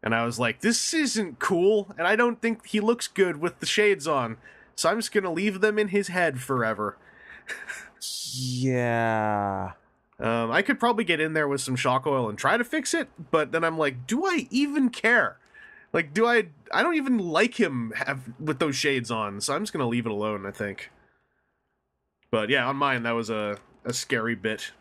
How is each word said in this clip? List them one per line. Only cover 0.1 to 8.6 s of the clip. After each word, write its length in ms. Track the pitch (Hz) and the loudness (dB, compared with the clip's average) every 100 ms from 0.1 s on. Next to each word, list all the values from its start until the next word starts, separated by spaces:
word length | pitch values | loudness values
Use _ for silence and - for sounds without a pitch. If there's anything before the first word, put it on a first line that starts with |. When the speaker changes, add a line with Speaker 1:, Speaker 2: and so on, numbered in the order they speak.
Speaker 1:
I 100 | 113 | 0
was 140 | 117 113 | 0 0
like, 220 | 120 113 | -2 0
"This 340 | 202 233 - | 0 0 0
isn't 460 | 330 285 214 190 120 | 0 0 -2 -4 -4
cool, 540 | - 175 185 214 196 196 | -2 2 4 4 0 -2
and 80 | 170 | 0
I 100 | 214 | 4
don't 240 | 240 233 | 2 2
think 260 | 233 226 - | -2 -2 -2
he 140 | 214 | 0
looks 260 | 214 233 - | 2 0 -2
good 300 | - 185 151 | 2 2 2
with 240 | 170 - | -4 -4
the 60 | 156 | -2
shades 400 | - 208 185 143 | 2 4 2 0
on, 300 | 143 120 113 - - - | 0 0 -6 -16 -20 -20
so 140 | - 160 | 0 0
I'm 100 | 208 | 2
just 140 | 220 | 0
gonna 200 | 214 190 | -2 0
leave 280 | 165 202 190 | 0 -2 2
them 180 | 214 214 | 2 2
in 100 | 208 | 2
his 200 | 196 196 | 0 0
head 320 | 180 170 131 | 2 0 0
forever." 560 | 131 131 110 107 104 - | -2 0 0 0 -4 -6
<laughs> 40 | - - - - - - - - - _ - - - | -20 -20 -20 -20 -14 -14 -12 -14 -14 _ -10 -8 -8
Speaker 2:
Yeah. 1400 | 131 127 123 | -6 -4 0